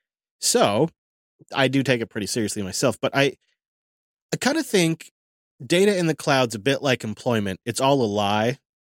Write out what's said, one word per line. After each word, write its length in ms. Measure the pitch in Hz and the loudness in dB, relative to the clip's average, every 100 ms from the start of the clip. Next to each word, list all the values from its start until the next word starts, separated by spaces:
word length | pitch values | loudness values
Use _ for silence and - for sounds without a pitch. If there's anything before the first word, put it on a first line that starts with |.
| _ _ _ _ | _ _ _ _
So 480 | - 240 156 104 165 - _ _ _ _ - - | -2 2 2 2 0 -4 _ _ _ _ -8 0
I 140 | 131 | 2
do 120 | 135 | 2
take 200 | 131 123 | 0 0
it 60 | 113 | -2
pretty 200 | 113 98 | -6 -4
seriously 340 | 127 104 - | -2 -2 -4
myself, 360 | 95 - 135 110 | -6 -2 -2 0
but 160 | - 139 | -2 0
I, 220 | 139 - _ _ _ _ _ _ _ _ _ | 0 -2 _ _ _ _ _ _ _ _ _
I 40 | - | -4
kinda 260 | 247 311 | -2 -2
think 500 | - 208 165 160 - _ _ _ _ _ 123 | -2 0 0 -2 -10 _ _ _ _ _ -2
data 320 | 175 202 190 | 2 2 2
in 100 | 170 | 0
the 80 | 147 | -2
cloud's 400 | - 135 123 107 | 0 2 2 -2
a 40 | |
bit 220 | 104 135 | -2 -2
like 240 | 139 123 113 | 0 -2 -2
employment. 560 | 104 - 113 101 92 - | -6 -2 0 -2 -6 -8
It's 140 | 113 | -2
all 220 | 135 143 | 2 2
a 40 | 117 | 2
lie, 520 | 104 101 107 113 127 _ _ | 0 0 0 0 -2 _ _